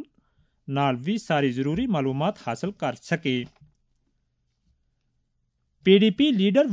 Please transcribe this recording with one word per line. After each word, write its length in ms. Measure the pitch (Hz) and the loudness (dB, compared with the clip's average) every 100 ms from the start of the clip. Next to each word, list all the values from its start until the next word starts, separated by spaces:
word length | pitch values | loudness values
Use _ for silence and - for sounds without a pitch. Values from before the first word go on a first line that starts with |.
| 294 _ _ _ _ _ - | -6 _ _ _ _ _ -8
نال 280 | 139 139 123 | -2 -2 -2
بھی 220 | 139 220 | -4 -6
ساری 340 | - 151 143 | -2 0 0
ضروری 340 | 120 135 165 254 | -2 -2 -2 -2
معلومات 480 | 170 135 135 165 - - | -2 -2 -2 -4 -4 -8
حاصل 240 | 117 180 | -8 -8
کر 220 | 208 143 | -6 -8
سکے۔ 520 | 120 - 165 143 127 120 _ - _ _ _ _ _ _ _ _ _ _ _ _ _ _ _ _ _ _ _ _ _ | -8 -6 -4 -2 -4 -6 _ -20 _ _ _ _ _ _ _ _ _ _ _ _ _ _ _ _ _ _ _ _ _
پی 140 | - 196 | 4 6
ڈی 120 | 220 | 6
پی 200 | 190 294 | 2 0
لیڈر 320 | 233 196 214 285 | 2 2 2 2